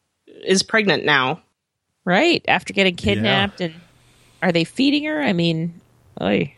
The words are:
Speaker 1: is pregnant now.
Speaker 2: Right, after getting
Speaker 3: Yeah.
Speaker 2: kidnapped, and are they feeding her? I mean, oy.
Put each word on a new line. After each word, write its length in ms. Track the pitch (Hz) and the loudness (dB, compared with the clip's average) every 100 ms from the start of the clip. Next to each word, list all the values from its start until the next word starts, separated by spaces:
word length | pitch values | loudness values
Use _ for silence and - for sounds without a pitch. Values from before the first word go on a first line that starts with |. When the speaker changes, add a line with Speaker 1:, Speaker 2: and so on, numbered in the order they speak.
| _ _ _ - - | _ _ _ -10 -2
Speaker 1:
is 160 | 190 | 0
pregnant 420 | - 220 202 147 | 0 0 2 0
now. 380 | - 143 131 160 _ _ _ _ _ _ - | 2 2 2 -2 _ _ _ _ _ _ 0
Speaker 2:
Right, 400 | 180 330 320 - | 2 2 0 0
after 260 | 170 - | 0 0
getting 200 | 185 190 | 0 0
Speaker 3:
Yeah. 100 | 175 | 0
Speaker 2:
kidnapped, 560 | - 202 214 196 202 - | -2 -2 0 0 -2 -4
and 140 | 175 160 - _ _ _ _ _ | -10 -10 -20 _ _ _ _ _
are 80 | 185 | -2
they 140 | 170 165 | 0 -2
feeding 400 | - 269 294 302 | 0 0 0 -2
her? 140 | 302 | -4
I 140 | 285 | -2
mean, 480 | 175 170 160 170 170 - _ _ - | 0 0 0 -4 -10 -20 _ _ -6
oy. 320 | - 208 147 | -2 0 -2